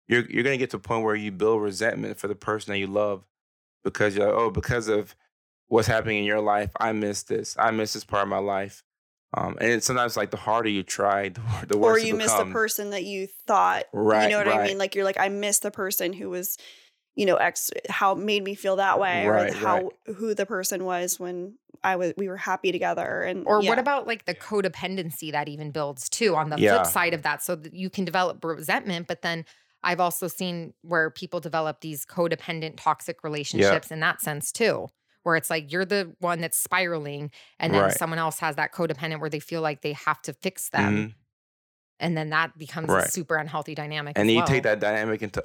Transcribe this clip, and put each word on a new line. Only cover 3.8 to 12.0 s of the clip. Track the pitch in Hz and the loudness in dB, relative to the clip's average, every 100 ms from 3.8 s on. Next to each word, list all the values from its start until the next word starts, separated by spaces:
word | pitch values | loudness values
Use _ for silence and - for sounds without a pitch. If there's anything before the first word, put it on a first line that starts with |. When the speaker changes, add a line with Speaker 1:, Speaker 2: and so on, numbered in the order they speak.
Speaker 1:
because | 101 - 104 98 | -6 0 2 4
you're | 101 | 2
like, | 101 | 4
"Oh, | 113 | 2
because | 104 - 120 107 | 0 0 0 2
of | 104 101 - _ _ _ _ _ | 0 -2 -12 _ _ _ _ _
what's | 113 104 | 4 4
happening | 113 110 107 | 2 2 0
in | |
your | 104 107 | 2 2
life, | 104 101 101 - | 4 2 0 -2
I | 113 | -2
miss | 110 104 101 | 0 -2 -4
this. | - 107 107 - | -4 -4 -2 0
I | 113 | 2
miss | 110 107 | 2 -2
this | 110 | -4
part | - 101 | -2 0
of | 98 | 0
my | 101 | 0
life." | 101 98 101 - _ _ _ _ _ - | -2 -2 -4 -12 _ _ _ _ _ -4
Um, | 90 - | -4 0
and | 117 | 2
it's | 117 - | 2 2
sometimes, | 127 120 110 | 0 0 0
like, | 104 | -2
the | 107 | -2
harder | - 113 113 | 0 2 2
you | 101 | 0
try, | 92 - 101 98 101 | -2 0 2 2 0
<laughs> | |
the | 87 | -4
wor-, | 113 95 - | -4 -4 0
the | 104 | 4
Speaker 2:
Or | |
Speaker 1:
worse | 220 220 | 6 6